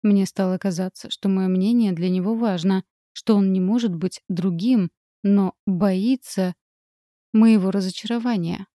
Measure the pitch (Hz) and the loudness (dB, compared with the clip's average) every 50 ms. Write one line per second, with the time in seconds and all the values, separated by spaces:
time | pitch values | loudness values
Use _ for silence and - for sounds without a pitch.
0 | - 208 202 196 190 180 - - 196 185 185 180 - 202 180 160 190 190 _ - | 2 2 2 2 2 -2 -2 -4 -2 -2 -2 -2 -4 -4 -4 -4 -6 -6 _ -12
1 | - - - - - 196 190 190 190 185 185 185 185 208 240 240 226 202 180 165 | -14 -14 -14 -6 -2 -2 0 0 0 0 0 0 0 2 2 2 2 0 0 -2
2 | 175 185 180 185 180 202 226 226 233 226 190 175 160 196 196 190 - _ _ _ | -2 -2 0 0 0 -2 -2 -2 0 -2 -2 -2 -4 -4 -4 -4 -4 _ _ _
3 | _ _ _ - - - 220 202 196 190 190 190 180 185 214 247 233 226 175 165 | _ _ _ -12 -2 0 2 2 4 2 2 0 0 0 0 0 0 -2 -4 -2
4 | 165 185 - - _ _ 190 170 175 196 175 165 185 240 262 226 185 170 _ _ | -6 -6 -6 -8 _ _ -4 -2 -2 -2 -2 -2 0 0 2 2 2 -2 _ _
5 | _ _ _ _ - 196 202 202 196 185 - _ _ - 190 170 196 202 185 185 | _ _ _ _ 0 2 2 4 2 0 -4 _ _ -4 -2 0 2 0 0 0
6 | 196 240 269 254 - - - - 190 180 170 _ _ _ _ _ _ _ _ _ | 0 0 -2 -2 -4 -10 -4 -4 -4 -4 -4 _ _ _ _ _ _ _ _ _
7 | _ _ _ _ _ _ - 220 220 226 220 214 185 190 190 202 190 190 180 - | _ _ _ _ _ _ 4 4 6 6 6 4 4 2 -2 -2 -2 -4 -6 -8
8 | - 214 233 240 226 247 233 196 170 165 175 196 196 _ | -8 -6 -6 -4 -4 -2 -2 -2 -2 -4 -6 -8 -10 _